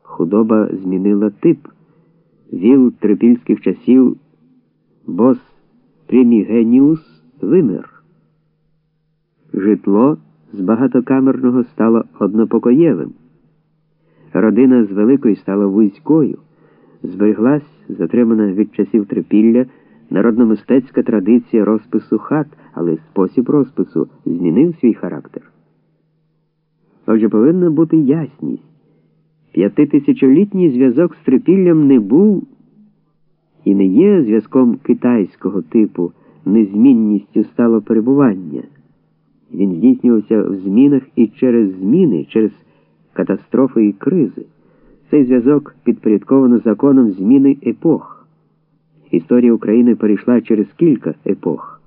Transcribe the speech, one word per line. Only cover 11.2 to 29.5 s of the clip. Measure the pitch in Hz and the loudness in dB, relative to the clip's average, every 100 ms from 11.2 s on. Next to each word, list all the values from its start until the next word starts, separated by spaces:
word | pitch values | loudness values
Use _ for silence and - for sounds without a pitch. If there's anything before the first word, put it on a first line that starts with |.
| 131 127 127 123 | 0 0 -2 -2
стало | 120 - 110 113 - - | -4 -4 0 0 -4 -6
однопокоєвим. | 101 107 110 113 120 131 170 92 62 - _ _ _ _ _ _ _ _ _ _ _ | -4 -2 -2 -2 0 2 2 0 -8 -14 _ _ _ _ _ _ _ _ _ _ _
Родина | 92 107 107 131 127 | -2 0 2 4 2
з | 104 | 0
великої | 98 107 139 123 | 0 0 2 0
стала | 95 - 98 | -2 -4 -2
вузькою. | 101 98 107 - - 156 123 - _ _ _ _ _ _ | 0 2 0 -2 -2 0 0 -6 _ _ _ _ _ _
Збереглась, | 82 92 104 104 120 147 151 _ - | -14 -2 -2 0 0 -2 -6 _ -16
затримана | 98 82 113 117 110 104 | -8 -4 -2 0 0 -2
від | 92 104 | -2 -4
часів | - 101 113 | -4 -2 -2
трипілля, | 101 - 82 104 113 117 131 _ _ _ _ | -2 -8 -2 0 2 0 -2 _ _ _ _
народно-мистецька | 92 110 113 117 104 - 131 131 - | -2 0 2 0 -2 -2 -2 -2 -6
традиція | 123 107 98 123 120 113 | -2 -2 0 0 0 -2
розпису | 101 107 - 113 - 110 | 0 -2 -4 -8 -4 -6
хат, | - 151 151 _ - | -4 -6 -6 _ -20
але | - 85 80 | -8 -6 -6
спосіб | _ - 92 - 123 | _ -4 -2 -2 0
розпису | 147 127 - 92 82 - _ | -2 -2 -6 -6 -6 -8 _
змінив | - 85 85 87 170 | -10 -4 -2 0 0
свій | 160 120 | 0 -2
характер. | - 87 78 - - _ _ _ _ _ _ _ _ _ _ _ _ _ _ _ _ - | -2 -8 -12 -16 -20 _ _ _ _ _ _ _ _ _ _ _ _ _ _ _ _ -2
Отже, | 110 107 | 0 0
повинна | 104 131 185 175 | 2 0 2 0
бути | 151 160 160 | 0 0 0
ясність. | 135 160 147 _ 73 58 _ _ _ _ _ _ _ _ _ | 0 -2 -6 _ -10 -10 _ _ _ _ _ _ _ _ _